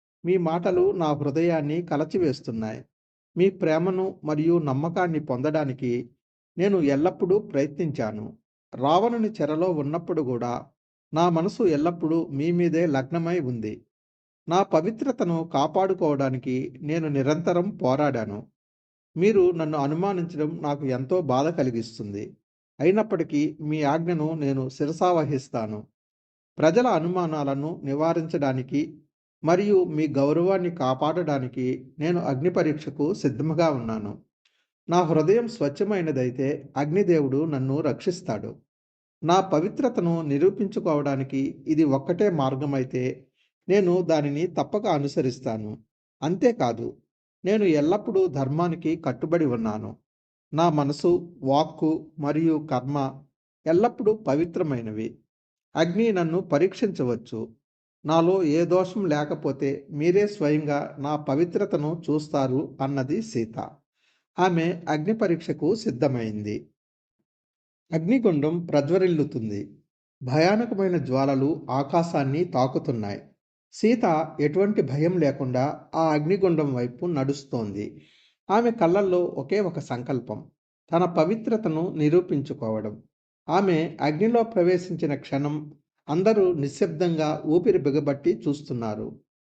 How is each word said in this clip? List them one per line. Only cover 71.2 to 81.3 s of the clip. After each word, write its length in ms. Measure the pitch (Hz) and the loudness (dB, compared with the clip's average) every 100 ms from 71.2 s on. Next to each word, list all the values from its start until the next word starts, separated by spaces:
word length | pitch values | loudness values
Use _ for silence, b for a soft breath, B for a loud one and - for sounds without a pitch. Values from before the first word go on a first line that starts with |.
| 139 135 139 160 - | 2 2 0 -2 -2
ఆకాశాన్ని 760 | 127 139 175 170 160 135 143 175 | -2 0 0 0 0 0 0 -2
తాకుతున్నాయి. 760 | 131 131 143 - 120 101 101 - _ _ _ _ | 0 0 0 -4 -4 -4 -8 -12 _ _ _ _
సీత 540 | - 214 240 214 156 160 - | 0 2 4 2 2 -2 -2
ఎటువంటి 400 | 147 165 202 208 | 0 2 2 2
భయం 360 | 147 135 160 185 | 0 2 2 2
లేకుండా 640 | 143 135 131 123 135 - - 160 | 0 0 -2 0 0 -2 -6 0
ఆ 160 | 160 | 2
అగ్నిగుండం 600 | 151 151 196 185 160 147 | 2 2 2 2 2 0
వైపు 320 | 127 123 123 175 | 0 -4 -4 -4
నడుస్తోంది. 960 | 156 135 143 - 123 107 98 107 - b b b b - | -2 0 -2 -4 -6 -4 -6 -8 -10 b b b b 0
ఆమె 200 | 202 240 | 2 2
కళ్ళల్లో 520 | 226 165 185 196 180 | 2 4 4 4 2
ఒకే 360 | 175 - 135 196 | 0 -4 -2 -2
ఒక 200 | 190 170 | -2 -4
సంకల్పం, 640 | - 120 123 131 117 107 - _ _ _ _ | -6 -8 -4 -4 -4 -10 -12 _ _ _ _
తన 140 | 170 180 | 0 2
పవిత్రతను 880 | 175 160 | 2 2